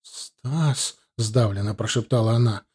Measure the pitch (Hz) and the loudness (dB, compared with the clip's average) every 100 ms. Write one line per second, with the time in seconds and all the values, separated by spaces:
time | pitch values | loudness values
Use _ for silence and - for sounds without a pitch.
0 | - - - _ 127 160 151 127 - - | -20 -18 -18 _ -6 0 0 0 -4 -10
1 | _ - 110 117 107 98 104 101 107 123 | _ -6 0 2 2 0 -4 -4 -2 -2
2 | - 123 110 117 117 101 - | 0 2 2 4 2 0 -10